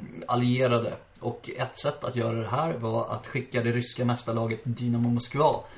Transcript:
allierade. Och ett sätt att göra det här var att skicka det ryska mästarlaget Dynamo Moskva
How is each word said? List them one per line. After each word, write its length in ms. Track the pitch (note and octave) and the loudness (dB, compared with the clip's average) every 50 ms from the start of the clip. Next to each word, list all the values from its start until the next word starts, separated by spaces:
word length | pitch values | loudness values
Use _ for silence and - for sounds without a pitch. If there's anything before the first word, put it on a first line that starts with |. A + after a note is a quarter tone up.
| - - - - - - | -10 -12 -12 -10 -4 0
allierade. 680 | B2 B2 B2 B2 B2 B2+ C3 A#2+ A#2+ A2+ G#2+ - - - - - _ - | 0 2 4 4 4 4 4 4 4 4 2 0 -4 -6 -12 -20 _ -8
Och 300 | - B2 - - - - - | -6 -6 -6 -6 -10 -10 -6
ett 220 | C3+ C3 - - - | -6 -6 -6 -6 -2
sätt 260 | - C#3+ - - - | -2 -2 -2 -2 -6
att 120 | - A#2+ | -4 -2
göra 200 | A#2+ A2+ A2+ A2+ A2+ | 0 0 0 0 -2
det 80 | A2 G2+ | -2 -2
här 240 | A#2+ C#3 D#3+ - | -2 0 0 0
var 360 | - A#2+ A2+ A2 A2 A2+ - - | -2 -2 -2 -2 0 0 -2 -2
att 180 | G#2+ A2 - | -4 -6 -6
skicka 360 | - - - - - - A#2+ | -6 -6 -6 -6 -2 -2 0
det 100 | A#2 A#2+ | 2 2
ryska 320 | A#2 B2 A#2+ - - - B2 | 2 2 0 -2 -2 0 0
mästarlaget 560 | A#2+ A#2+ A#2+ - A#2 A2+ A#2 A2+ A2+ A2+ - - | 0 0 0 -2 -2 0 0 0 0 -2 -2 -2
Dynamo 440 | B2+ A#2 A#2+ A#2+ A#2+ A#2 A#2 A#2+ A#2+ | -4 -2 0 0 2 2 4 4 4
Moskva 520 | A#2+ A#2 - - - C#3 D#3 D3 - - - - - | 4 2 0 -2 2 4 4 4 4 2 -4 -10 -16